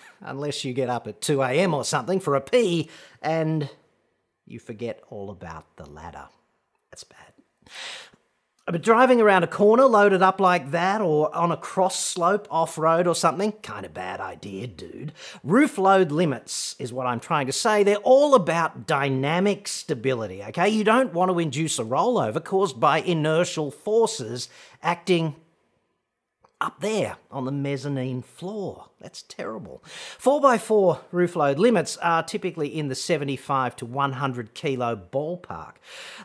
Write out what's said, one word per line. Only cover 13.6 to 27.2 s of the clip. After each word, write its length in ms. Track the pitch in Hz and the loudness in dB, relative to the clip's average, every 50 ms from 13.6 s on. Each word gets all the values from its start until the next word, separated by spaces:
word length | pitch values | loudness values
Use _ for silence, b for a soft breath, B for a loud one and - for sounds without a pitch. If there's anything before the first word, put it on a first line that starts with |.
kinda 280 | - - 107 107 101 - | -12 -14 -14 -12 -14 -12
bad 320 | 78 90 92 92 92 92 | -12 -10 -10 -8 -8 -8
idea, 460 | 98 92 - 80 95 98 98 95 117 | -10 -12 -12 -14 -14 -12 -10 -10 -10
dude. 440 | 123 90 - - - - - - 151 B B B B B B - | -12 -12 -14 -16 -16 -14 -14 -14 -14 B B B B B B -2
Roof 340 | 127 185 254 302 262 - | 2 4 4 4 2 0
load 360 | 202 190 190 196 190 185 151 143 | 2 4 4 6 6 4 2 2
limits 640 | 160 180 151 127 113 - - - - - - - - | 0 0 0 -2 -4 -8 -10 -10 -8 -8 -10 -10 -10
is 140 | 123 113 120 | -12 -10 -6
what 120 | 131 127 | -4 -4
I'm 140 | 123 120 117 | -2 -2 -4
trying 280 | - - 170 147 135 | -2 -2 -2 0 0
to 40 | 127 | -2
say. 320 | 135 - - 226 214 208 202 | -2 0 0 2 4 4 4
They're 140 | 202 208 | 4 2
all 380 | 208 208 233 254 269 294 294 277 | 2 4 6 6 6 8 6 4
about 520 | 233 165 165 160 170 165 - - 127 110 | 4 4 2 0 0 0 -2 -4 -6 -4
dynamic 800 | - 156 139 139 139 135 131 135 143 165 180 196 208 196 202 - | -2 0 0 2 0 0 0 0 0 2 2 2 2 0 -2 -6
stability, 760 | - - - - - 147 113 104 135 131 117 110 95 92 98 101 | -8 -10 -8 -6 -6 -6 -2 -2 -2 -2 -2 -4 -6 -8 -12 -12
okay? 240 | 117 - 170 180 208 | -8 -2 0 0 2
You 160 | 220 220 208 | 2 2 2
don't 280 | 214 226 254 269 196 170 | 4 4 4 2 2 0
want 160 | 170 185 185 | 0 0 2
to 100 | 185 175 | 2 0
induce 380 | 170 151 123 147 160 156 - | 0 -2 -2 -2 -2 -2 -2
a 60 | - 113 | -4 -4
rollover 580 | 110 127 151 185 247 247 196 127 107 110 165 | -2 0 0 2 2 2 0 0 -2 -2 -4
caused 380 | - - 190 190 202 190 - 226 | -4 -2 0 0 0 0 0 2
by 200 | 170 147 147 160 | 2 4 4 2
inertial 680 | 135 180 175 160 147 156 156 165 175 165 - 156 151 139 | 2 0 0 0 2 2 2 2 0 0 -2 -4 -6 -6
forces 800 | - - - 214 214 233 226 214 - - 117 110 120 123 - B B B B B B B | -8 -8 -4 0 2 2 2 2 0 -4 -8 -8 -8 -8 -10 B B B B B B B
acting 540 | - 165 175 170 - - 180 165 165 156 139 - _ _ _ _ _ _ _ _ _ _ _ _ _ _ _ _ _ _ _ _ _ _ _ _ | -4 -4 -4 -2 0 0 2 2 2 -2 -4 -8 _ _ _ _ _ _ _ _ _ _ _ _ _ _ _ _ _ _ _ _ _ _ _ _
up 180 | - - - - | -8 -8 -8 -8
there 380 | 165 208 220 202 139 101 - - | -6 -4 -4 -4 -4 -4 -8 -12